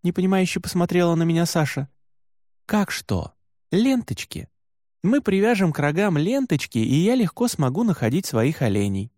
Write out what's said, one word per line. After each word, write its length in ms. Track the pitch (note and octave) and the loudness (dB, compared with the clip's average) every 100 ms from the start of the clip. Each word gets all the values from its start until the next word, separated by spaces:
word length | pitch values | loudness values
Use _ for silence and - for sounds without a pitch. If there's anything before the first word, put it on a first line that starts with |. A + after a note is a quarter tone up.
непонимающе 580 | F3 F3 F#3 F#3+ F#3 - | -2 0 0 2 2 -2
посмотрела 540 | - F3+ F3 F3+ F3 | -2 -2 0 2 2
на 80 | E3 | 2
меня 240 | E3 E3 E3+ | 2 0 0
Саша. 420 | E3+ D3 - C#3 _ _ _ _ _ _ _ - | 0 -2 -2 -8 _ _ _ _ _ _ _ -2
«Как 240 | G#3+ G3 | -2 0
что? 440 | - - F#2 - _ _ _ _ | -4 -4 -6 -6 _ _ _ _
Ленточки. 800 | F3 B3+ C4 A#3 - - D3+ - _ _ _ _ _ | 0 2 0 -2 -10 -10 -12 -14 _ _ _ _ _
Мы 180 | F3 C#4 | 0 0
привяжем 520 | B3 F#3+ G#3+ A3+ F3+ | 2 2 2 2 0
к 60 | D3+ | 0
рогам 380 | C#3+ D#3 G3+ D3+ | 0 2 0 2
ленточки, 640 | E3 C4+ C4 F3 - A#2 | 0 -2 0 -2 -2 -2
и 160 | A2 | 0
я 200 | C3+ F#3 | 2 2
легко 340 | B3+ F#3+ - A#3+ | 2 0 0 -4
смогу 360 | - C3+ C#3+ | 0 -2 0
находить 420 | A#3 E3+ A2+ D3 - | 0 0 0 -2 -2
своих 360 | A#2 B2 D#3 | 0 0 0
оленей». 500 | A#2+ G2+ G2+ G2 G#2+ | 0 0 0 -2 -6